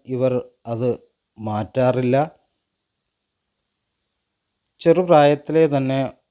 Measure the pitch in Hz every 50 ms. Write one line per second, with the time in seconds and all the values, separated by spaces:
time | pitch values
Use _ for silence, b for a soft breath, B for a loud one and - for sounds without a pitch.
0 | _ 127 127 123 131 131 127 123 - - _ _ - 117 117 113 123 123 113 -
1 | _ _ _ _ _ _ _ - 110 110 104 107 110 90 - 131 127 127 123 127
2 | 127 123 123 135 151 165 - _ _ _ _ _ _ _ _ _ _ _ _ _
3 | _ _ _ _ _ _ _ _ _ _ _ _ _ _ _ _ _ _ _ _
4 | _ _ _ _ _ _ _ _ _ _ _ _ _ _ _ - - 170 165 175
5 | 185 170 170 151 147 147 147 143 - - 151 160 160 151 143 135 135 131 135 135
6 | 135 - - _ _ _